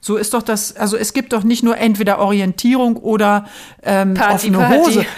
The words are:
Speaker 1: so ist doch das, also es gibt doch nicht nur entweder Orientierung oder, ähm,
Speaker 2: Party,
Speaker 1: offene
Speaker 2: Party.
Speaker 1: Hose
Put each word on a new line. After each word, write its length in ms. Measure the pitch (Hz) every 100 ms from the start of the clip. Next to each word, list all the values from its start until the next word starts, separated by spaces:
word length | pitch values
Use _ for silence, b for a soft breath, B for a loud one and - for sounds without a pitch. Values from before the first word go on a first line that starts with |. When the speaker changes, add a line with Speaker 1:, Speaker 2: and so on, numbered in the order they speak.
Speaker 1:
so 160 | - 208
ist 160 | 208
doch 80 | 240
das, 340 | 226 214 - -
also 200 | 208 214
es 160 | 214
gibt 200 | 277 -
doch 100 | 233
nicht 220 | 208 240
nur 120 | 233 233
entweder 420 | 226 202 208 196
Orientierung 760 | 196 202 190 180 240 262 247 226
oder, 480 | - 220 208 202 208 B B B
ähm, 320 | - 196 196
Speaker 2:
Party, 200 | 185 214 208 208
Speaker 1:
offene 60 | 190
Speaker 2:
Party. 200 | 247 262
Speaker 1:
Hose 280 | 330 220 -